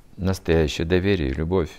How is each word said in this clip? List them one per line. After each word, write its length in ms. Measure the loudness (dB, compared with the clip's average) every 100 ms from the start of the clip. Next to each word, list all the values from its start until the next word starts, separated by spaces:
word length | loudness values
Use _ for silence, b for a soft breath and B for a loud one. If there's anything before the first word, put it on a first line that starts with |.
| -20 -6
настоящее 680 | -4 -2 2 2 2 -2 0
доверие 440 | 2 2 0 -2
и 40 |
любовь. 380 | -2 -2 0 -2